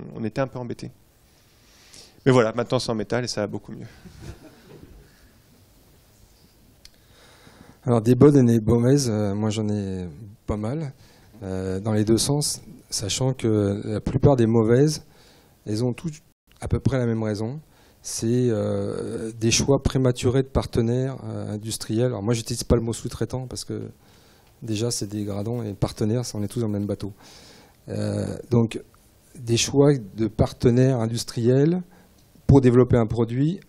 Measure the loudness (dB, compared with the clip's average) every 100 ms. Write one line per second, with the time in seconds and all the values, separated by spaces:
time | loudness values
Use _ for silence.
0 | -14 -8 -8 -4 -6 -6 -12 -12 -14 -16
1 | _ _ _ _ _ _ _ _ _ -20
2 | -20 _ 2 4 4 0 -4 -4 -2 -6
3 | -4 -4 -4 -4 -6 -6 -12 -16 -18 -20
4 | -20 -20 -18 -18 -20 -20 -20 -20 -20 -20
5 | -20 _ _ _ _ _ _ _ _ _
6 | _ _ _ _ _ _ _ _ -20 _
7 | _ _ -20 -20 -20 -20 -20 -10 0 0
8 | 4 6 8 8 6 4 4 2 4 2
9 | 2 0 -2 0 -2 -2 -2 -2 -4 -6
10 | -10 -12 -20 -20 -8 -6 -6 -6 -8 -12
11 | -20 _ -20 -16 -8 -6 -4 -4 -2 0
12 | 4 2 2 0 -2 -6 -12 -20 _ -8
13 | -4 -2 -2 0 0 2 2 -2 -4 -4
14 | -2 0 2 4 4 4 4 4 4 0
15 | -10 _ -20 _ _ _ -8 -4 -4 -4
16 | -10 -12 _ _ _ _ -4 0 0 0
17 | 0 -2 -2 -4 -6 -8 -16 _ _ _
18 | -12 -6 0 2 2 0 -2 -2 -4 -6
19 | -8 -8 -10 -2 0 0 2 2 2 0
20 | 0 2 0 0 0 -2 -2 -2 0 0
21 | -4 -8 -10 -10 -8 -8 -8 -10 -4 -2
22 | 0 -2 -2 -2 -2 -8 2 2 2 -6
23 | -8 -8 -6 -6 -10 -12 -10 -10 -10 -16
24 | _ _ _ _ _ _ -8 -4 -2 -4
25 | -6 -6 -6 -6 -6 -6 -8 -4 -4 -2
26 | -2 0 -2 -6 -6 -4 -4 -2 -4 -6
27 | -8 -14 -20 -20 -20 -20 -20 _ -12 -6
28 | -4 -4 -4 -8 0 2 2 -2 -14 _
29 | _ _ _ -14 -2 0 2 4 4 4
30 | -2 -4 -4 0 -2 2 2 4 4 2
31 | -2 -4 -6 -2 2 4 4 0 -4 -18
32 | _ _ _ _ 6 8 8 6 6 4
33 | 2 0 -2 0 -2 -2